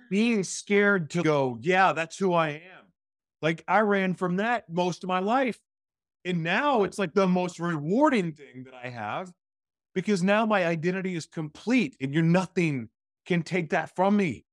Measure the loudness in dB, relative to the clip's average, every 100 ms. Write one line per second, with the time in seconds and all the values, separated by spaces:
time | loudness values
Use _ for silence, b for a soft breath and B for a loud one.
0 | -4 0 2 0 -2 -8 0 2 4 2
1 | 0 0 2 2 0 -2 0 4 4 2
2 | -4 -2 0 2 0 -4 -14 -20 -20 _
3 | _ _ _ -4 -2 -2 2 2 4 2
4 | 0 -2 -2 -2 -2 -2 -4 -2 -2 -4
5 | -4 -2 0 0 0 -4 _ _ _ _
6 | _ _ -6 -4 -2 0 0 2 0 -2
7 | -2 2 2 2 0 -4 -4 -4 -2 2
8 | 4 2 -2 -8 -18 -18 -18 -14 -12 -8
9 | -6 -6 -10 -16 _ _ _ _ _ -4
10 | 0 2 2 2 2 2 2 0 -2 -2
11 | -4 -6 -8 -10 -10 -8 0 0 0 -4
12 | -4 2 4 2 2 -2 0 -2 -8 _
13 | _ _ -4 -2 -2 -4 -2 -2 -2 0
14 | 2 2 0 -4 _